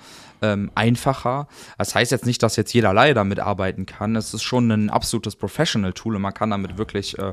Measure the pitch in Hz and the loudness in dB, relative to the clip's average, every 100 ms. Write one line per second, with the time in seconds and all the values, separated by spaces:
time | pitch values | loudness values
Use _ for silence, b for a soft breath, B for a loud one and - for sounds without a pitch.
0 | B B B B 107 101 101 - 117 120 | B B B B 0 0 -2 2 2 2
1 | 139 131 120 135 143 B B B 101 101 | 0 0 -2 -4 -6 B B B 0 2
2 | 120 127 117 120 113 - - 120 104 101 | 2 0 0 2 2 2 2 4 4 6
3 | 143 120 98 98 98 95 92 90 92 - | 6 4 2 0 -2 -2 -2 -4 -10 -6
4 | 104 113 - 110 - 123 120 107 107 - | -2 -2 -4 -8 -2 2 4 2 2 0
5 | - 113 107 - 101 - 160 110 95 - | -2 -4 -6 -6 -8 -2 0 0 -2 -4
6 | 113 104 98 - 110 101 95 90 110 101 | -4 -2 -4 -2 -2 -2 -4 -6 -6 -6
7 | - - 98 | -6 -8 -8